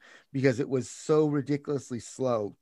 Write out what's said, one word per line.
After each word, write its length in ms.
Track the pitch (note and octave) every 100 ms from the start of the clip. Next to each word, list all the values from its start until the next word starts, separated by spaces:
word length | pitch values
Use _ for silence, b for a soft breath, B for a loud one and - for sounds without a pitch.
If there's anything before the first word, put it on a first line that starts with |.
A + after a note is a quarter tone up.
| b b b
because 280 | C3+ C3+ A#2
it 80 | -
was 200 | B2+ A2+
so 360 | - - D#3 D3+
ridiculously 760 | D3 B2 C#3+ D3 C#3 - A#2+
slow. 560 | - - C3 A2+ G2+ -